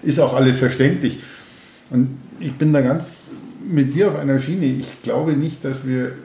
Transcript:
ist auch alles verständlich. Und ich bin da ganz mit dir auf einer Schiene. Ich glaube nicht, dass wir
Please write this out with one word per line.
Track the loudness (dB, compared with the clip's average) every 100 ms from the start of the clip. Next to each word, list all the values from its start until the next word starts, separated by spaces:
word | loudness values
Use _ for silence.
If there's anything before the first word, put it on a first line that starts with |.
ist | 0 2
auch | 2
alles | 4 2 4
verständlich. | 0 2 2 2 -2 -6 -16 -20 -20 -20 -20 -20 -4
Und | 0 0 -2 -16 -10
ich | -8
bin | 0 2
da | 4
ganz | 2 0 -4 -16 -18 -18 -18 -14 -2
mit | 0 2
dir | 2 2
auf | 2
einer | 0 0
Schiene. | 0 0 0
Ich | -2 -6 -10
glaube | -4 -2 0
nicht, | 0 0 -4
dass | -8 -6 -2
wir | -2 -2 -8